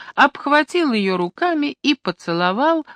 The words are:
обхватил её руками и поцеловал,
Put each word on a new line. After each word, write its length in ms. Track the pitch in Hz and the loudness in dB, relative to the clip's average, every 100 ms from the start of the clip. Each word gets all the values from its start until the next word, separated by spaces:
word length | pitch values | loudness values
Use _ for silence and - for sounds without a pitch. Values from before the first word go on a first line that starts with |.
| - - | -6 2
обхватил 800 | 285 - 285 294 302 349 311 | 2 2 0 0 2 0 0
её 240 | 220 190 185 | 0 0 0
руками 600 | 180 - 349 320 285 - | -2 -2 -2 -2 -4 -4
и 120 | 269 294 | -2 -2
поцеловал, 920 | - 170 - 170 180 196 302 330 294 | -2 -8 -4 -2 0 0 0 0 -4